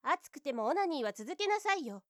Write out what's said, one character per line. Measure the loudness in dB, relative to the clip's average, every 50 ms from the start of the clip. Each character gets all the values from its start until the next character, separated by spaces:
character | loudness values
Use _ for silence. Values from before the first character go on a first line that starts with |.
| 4
熱 | 2 2 2 0 -18
く | -20 -8
て | _ -4 -2
も | 0 2
オ | 2 2
ナ | 2 2
ニ | 2 0 0
ー | -2
は | -2 -4
続 | -6 -8 -10 -4
け | -2 0
な | 0 0 2
さ | 2 0 0
い | 0 0
よ | -6 -8 -10 _